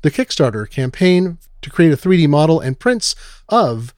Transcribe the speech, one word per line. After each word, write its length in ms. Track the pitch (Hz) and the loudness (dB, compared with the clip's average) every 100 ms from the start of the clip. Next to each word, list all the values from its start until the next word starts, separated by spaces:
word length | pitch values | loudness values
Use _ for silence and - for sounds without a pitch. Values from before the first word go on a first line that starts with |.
the 80 | - | -2
Kickstarter 580 | - 254 - 135 107 107 | -2 -6 -2 -2 -2 -8
campaign 680 | - 131 - 185 180 185 170 _ - | -6 -6 0 2 2 0 -8 _ -20
to 80 | - | -10
create 220 | - 165 | 2 2
a 60 | 143 | 2
three 200 | 185 185 | 2 2
D 80 | |
model 340 | 147 147 156 165 | 4 2 2 0
and 200 | 127 131 | -2 -4
prints 340 | 247 240 - - - - - | -2 -2 -4 -10 -14 -20 -2
of 460 | 226 160 113 117 | 0 0 -4 -10